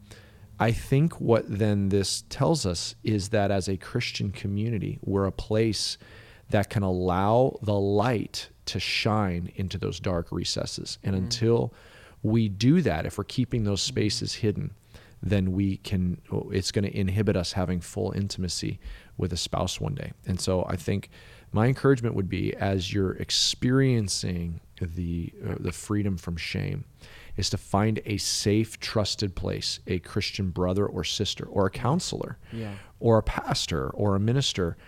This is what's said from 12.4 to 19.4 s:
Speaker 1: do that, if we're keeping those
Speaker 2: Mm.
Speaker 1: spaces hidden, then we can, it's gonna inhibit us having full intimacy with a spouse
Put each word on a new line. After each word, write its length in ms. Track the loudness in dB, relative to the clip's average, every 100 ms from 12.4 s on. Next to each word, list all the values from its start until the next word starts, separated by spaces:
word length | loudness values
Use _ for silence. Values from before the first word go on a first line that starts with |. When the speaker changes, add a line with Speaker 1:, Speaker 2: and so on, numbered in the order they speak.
| 2
Speaker 1:
do 320 | 4 6 6
that, 240 | 4 0 -2
if 120 | -4
we're 60 |
keeping 400 | -4 -2 0 0
those 180 | 0 0
Speaker 2:
Mm. 60 | 0
Speaker 1:
spaces 460 | 0 0 0 -4 -2
hidden, 360 | 0 0 -6 -10 -20 -20 -20 -8 0
then 280 | 2 2
we 240 | 2 2 0
can, 440 | -2 0 0 -2 -4 -4 -2
it's 200 | -2 0
gonna 180 | 0 0
inhibit 480 | -2 0 2 2 2
us 160 | 0
having 260 | -2 -2 -2
full 320 | -4 -4 -4
intimacy 640 | -2 -4 -2 -4 -4 -6 -6 -10 -14 -16 -4
with 140 | -4
a 60 |
spouse 420 | -2